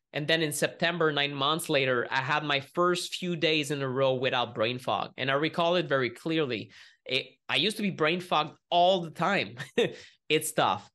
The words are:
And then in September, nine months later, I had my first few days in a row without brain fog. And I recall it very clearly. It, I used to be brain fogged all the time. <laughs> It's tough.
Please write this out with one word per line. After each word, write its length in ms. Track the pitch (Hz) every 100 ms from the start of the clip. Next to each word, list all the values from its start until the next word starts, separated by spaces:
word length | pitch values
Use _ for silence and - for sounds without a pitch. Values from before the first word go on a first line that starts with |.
| _
And 160 | 143 147
then 120 | 160
in 120 | 160
September, 580 | 143 156 - 170 175 156
nine 240 | 143 143
months 340 | 143 139 160 160
later, 380 | 143 131 123 -
I 80 | 135
had 240 | 131 151
my 160 | 151 139
first 560 | 135 - 180 175 - -
few 180 | 180
days 380 | 170 156 156 139
in 100 | 147
a 60 | 135
row 260 | 127 135
without 400 | 127 131 127 120
brain 240 | 117 110 123
fog. 320 | - 107 - -
And 120 | 131
I 60 |
recall 400 | 139 156 160 170
it 140 | 180 151
very 220 | 139 123
clearly. 600 | 123 165 160 143 113 - - - _
It, 220 | - 131 - - -
I 80 | 131
used 220 | 180 202
to 40 |
be 80 | 208
brain 300 | 139 156 180
fogged 360 | 180 160 151 - _
all 300 | 175 175 190
the 100 | 170
time. 460 | 160 170 196 107 120 139 -
<laughs> 120 | 214 - - _ -
It's 240 | 156 156
tough. 380 | - 123 95 -